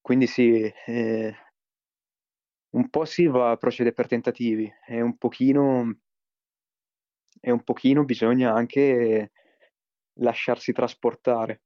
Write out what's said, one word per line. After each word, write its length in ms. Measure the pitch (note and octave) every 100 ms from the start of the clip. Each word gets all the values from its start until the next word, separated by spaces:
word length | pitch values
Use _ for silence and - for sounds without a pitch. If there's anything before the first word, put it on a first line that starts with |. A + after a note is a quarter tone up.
Quindi 260 | - B2+ B2+
sì, 360 | - A#2+ A2+ A2 - -
eh, 480 | A#2 A2+ A2+ A2 G#2+ _ _ _ _ _ _ _ _ _ _ _ _ _
un 200 | - B2
po' 140 | D3+
si 220 | D#3 - F3
va, 300 | B2+ A#2+ A#2
procede 360 | - B2 A#2+
per 160 | - A#2+
tentativi 640 | A#2+ B2 A#2 A#2+ A2 G#2+ _ -
e 140 | A#2
un 160 | A#2+ A#2
pochino, 800 | A#2+ - C3 C#3 C#3 C3 A#2+ G#2+ _ _ _ _ _ _ _ _ _ _ _ _ _ _
e 100 | -
un 120 | A#2+
pochino 420 | - A#2 B2+ C#3+
bisogna 480 | C#3+ A#2 A2+ B2 B2+
anche 760 | A2+ A#2+ - C#3 B2+ A#2 A2 G#2 _ _ _ _ _ _ _ _
lasciarsi 580 | - A#2+ A#2 - A#2+ -
trasportare. 880 | A#2+ A#2+ - A#2+ - - A#2 A2 A2